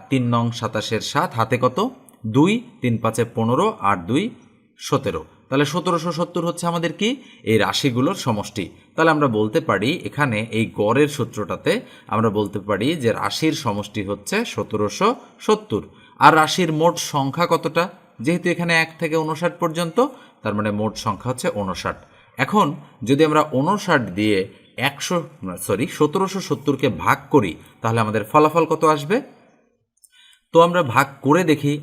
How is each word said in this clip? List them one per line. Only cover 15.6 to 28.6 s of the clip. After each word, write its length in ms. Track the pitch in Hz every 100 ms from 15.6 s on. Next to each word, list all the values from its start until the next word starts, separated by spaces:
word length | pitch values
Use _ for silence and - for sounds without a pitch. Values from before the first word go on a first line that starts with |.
| 208 143 - - - -
আর 120 | 143 160
রাশির 300 | 151 180 165 156
মোট 160 | 170 170 -
সংখ্যা 340 | 147 135 160 175
কতটা? 320 | 165 160 165 180 - _ - 123
যেহেতু 220 | 175 175
এখানে 240 | 170 170 165
এক 60 | 160 -
থেকে 160 | 165 160
ঊনষাট 300 | 156 156 170 170
পর্যন্ত, 360 | 170 160 170 233 277 - - _
তার 120 | 107 101
মানে 120 | 107
মোট 220 | 104 107 - 113
সংখ্যা 240 | 98 123
হচ্ছে 160 | 120 180 208
ঊনষাট। 360 | 190 175 190 - - _ _ -
এখন 300 | 139 208 156 - - - 110
যদি 120 | 139 156
আমরা 120 | 151 - 127
ঊনষাট 440 | 160 202 180 170 101 90
দিয়ে 180 | 107 98 98 - _ -
একশো, 400 | 135 - - 180 143 - 95 87 -
সরি, 180 | 101 - -
সতেরোশো 420 | 151 147 190 196 -
সত্তরকে 400 | 135 - 135 135 82
ভাগ 140 | 95 139 -
করি, 180 | 139 95 73 - _
তাহলে 180 | 113 117 107
আমাদের 180 | 107 104
ফলাফল 340 | 151 151 165